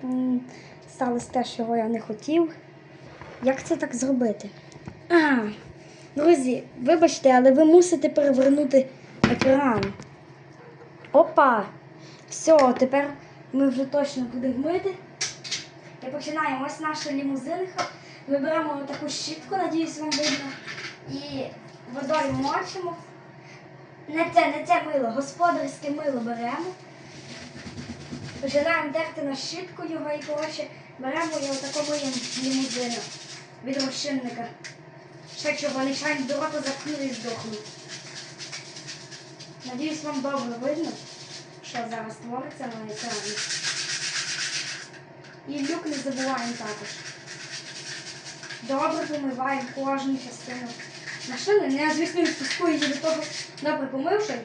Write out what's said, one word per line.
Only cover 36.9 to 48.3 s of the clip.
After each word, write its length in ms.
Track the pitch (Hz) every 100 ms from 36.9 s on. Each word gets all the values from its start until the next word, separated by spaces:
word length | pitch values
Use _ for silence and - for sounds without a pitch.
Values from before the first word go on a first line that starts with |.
| 294 269
і 80 |
здохну. 380 | 226 233 226 226 214 214 - - - - - - - - - - - - - - - - - - -
Надіюсь, 400 | 254 247 302 302
вам 160 | 294 285
добре 360 | 269 269 240 233
видно, 300 | 262 302 302 214 - - - - - -
що 140 | - 240 233
зараз 260 | 226 220 -
твориться 500 | 233 240 285 - 247
на 280 | 226 214
екрані. 420 | 214 233 208 202 208 - - - - - - - - - - - - - - - - - - - - 262
І 240 | 285 277
люк 140 | 339 311
не 100 | 277
забуваємо 560 | 269 254 262 262 233 233
також. 300 | 220 208 202 - - - - - - - - - - - - - -